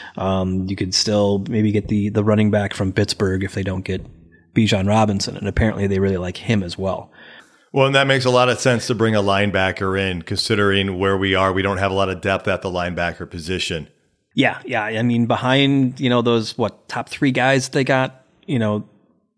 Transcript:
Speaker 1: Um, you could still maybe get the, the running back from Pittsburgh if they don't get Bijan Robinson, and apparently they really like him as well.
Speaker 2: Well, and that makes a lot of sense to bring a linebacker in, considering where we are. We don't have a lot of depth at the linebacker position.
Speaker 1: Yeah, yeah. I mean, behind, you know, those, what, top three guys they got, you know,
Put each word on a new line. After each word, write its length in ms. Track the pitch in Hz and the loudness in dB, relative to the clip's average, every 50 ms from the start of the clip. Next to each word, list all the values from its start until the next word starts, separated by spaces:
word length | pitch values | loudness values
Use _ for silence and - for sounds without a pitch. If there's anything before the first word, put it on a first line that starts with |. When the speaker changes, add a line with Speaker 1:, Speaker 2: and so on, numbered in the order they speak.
| - - - - | -18 -16 -10 -6
Speaker 1:
Um, 500 | 95 95 95 95 92 92 92 95 92 95 | -2 -2 0 0 0 -2 -2 -2 -4 -4
you 80 | 98 | -4
could 200 | 98 101 90 90 | -4 -4 -2 -2
still 500 | - - 110 104 104 101 101 101 98 98 - | -2 -2 0 2 2 2 2 2 0 -2 -2
maybe 240 | 120 110 107 104 | -2 0 0 2
get 160 | 101 104 101 - | 0 0 -2 0
the, 220 | 104 104 101 104 | 0 0 0 0
the 140 | 104 107 104 | 0 0 2
running 260 | 107 107 107 107 104 | 2 4 4 4 2
back 220 | 101 104 101 98 - | 2 0 0 -2 -4
from 180 | - 101 95 | -4 -4 -2
Pittsburgh 520 | 95 - 101 - - - 107 95 95 95 98 | 0 0 0 -2 0 -2 0 0 0 -2 -4
if 100 | 92 - | -4 -4
they 100 | 101 95 | -4 -4
don't 220 | 101 92 92 92 | -4 -4 -6 -6
get 180 | - 95 - - - - - - - _ - _ _ - | -6 -6 -6 -8 -12 -20 -20 -20 -20 _ -20 _ _ 0
Bijan 320 | 120 110 104 110 98 92 101 | 2 2 4 2 2 2 2
Robinson, 500 | 104 110 110 107 101 95 - - - - | 2 4 2 2 2 -2 -4 -6 -8 -6
and 100 | 98 101 | -6 -4
apparently 380 | - - 113 110 101 98 101 98 | 0 0 0 0 0 0 -2 0
they 120 | 98 95 | 0 2
really 180 | 98 98 98 90 | 2 2 0 -2
like 180 | 90 90 92 - | -4 -6 -8 -6
him 260 | - - 113 104 92 | -2 0 0 0 0
as 140 | 87 85 - | -2 -6 -6
well. 340 | 95 95 90 - - - _ - - - - - - _ _ _ _ _ | -4 -4 -4 -6 -8 -12 _ -20 -20 -20 -20 -20 -20 _ _ _ _ _
Speaker 2:
Well, 140 | - 135 135 | 0 2 2
and 100 | 135 139 | 4 4
that 120 | 139 139 135 | 4 4 4
makes 180 | 135 131 127 | 2 2 2
a 40 | 127 | 2
lot 180 | 123 123 123 123 | 4 4 4 4
of 100 | 120 120 | 2 2
sense 280 | - 131 123 113 - - | 2 2 2 2 0 -2
to 80 | 123 | 0
bring 200 | 98 113 110 110 | 2 2 2 2
a 60 | 104 | 2
linebacker 760 | 98 98 98 98 104 104 90 95 95 95 92 - 98 95 95 98 | 2 2 2 2 2 2 2 0 0 0 0 -2 -2 -2 -2 0
in, 260 | 98 95 90 87 - | -2 -2 -4 -4 -6
considering 760 | - 101 95 - - 113 101 104 98 98 98 95 98 92 90 | -6 -4 -4 -2 0 2 2 2 4 4 2 2 0 -2 0
where 180 | 98 98 98 95 | 0 0 2 2
we 180 | 98 95 95 | 2 2 2
are. 180 | 92 95 95 92 | 4 2 2 2
We 80 | 98 | 2
don't 160 | 95 98 101 92 | 0 0 0 0
have 140 | 98 98 | 0 0
a 40 | 95 | 0
lot 140 | 98 98 92 | 0 0 0
of 100 | 92 85 | -2 -4
depth 300 | - 98 95 92 - 101 | -2 -2 -2 0 0 -2
at 140 | 95 87 - | -4 -2 -4
the 60 | 98 | -4
linebacker 600 | 90 90 87 90 87 85 87 85 82 - 87 76 | -4 -4 -4 -4 -4 -4 -4 -4 -4 -8 -12 -12
position. 580 | - 87 78 85 92 87 - - 87 80 73 - _ _ _ _ _ _ _ _ - | -12 -10 -8 -6 -4 -4 -4 -4 -6 -8 -8 -12 _ _ _ _ _ _ _ _ -2
Speaker 1:
Yeah, 260 | - 135 113 87 - - | 0 0 0 0 -4 -8
yeah. 180 | - 120 113 104 | -6 -4 -4 -4
I 180 | 107 113 110 117 | -4 -2 -2 0
mean, 220 | 120 120 117 117 | 0 2 2 2
behind, 760 | 113 120 - 127 127 131 139 139 139 139 135 135 127 131 - | 0 0 0 0 2 2 4 4 4 2 2 2 0 -2 -2
you 100 | 139 123 | 0 0
know, 120 | 123 120 | 2 2
those, 360 | 117 120 117 117 110 - - - | 2 2 2 0 0 -2 -4 -4
what, 300 | 113 101 - - _ - | -4 -4 -4 -8 _ -10
top 220 | - 123 113 - | -8 -8 -8 -8
three 220 | - - 151 139 | -6 -2 0 0
guys 380 | 123 127 123 131 135 135 131 - | 2 2 2 2 2 2 0 -2
they 140 | - 147 135 | -2 -2 0
got, 400 | 135 139 131 131 131 131 - _ _ _ _ _ | 0 0 0 0 -2 -6 -12 _ _ _ _ _
you 140 | - 151 120 | -4 -2 0
know, 280 | 110 107 104 104 104 - _ _ _ _ _ _ _ _ _ | 0 0 0 -2 -4 -8 _ _ _ _ _ _ _ _ _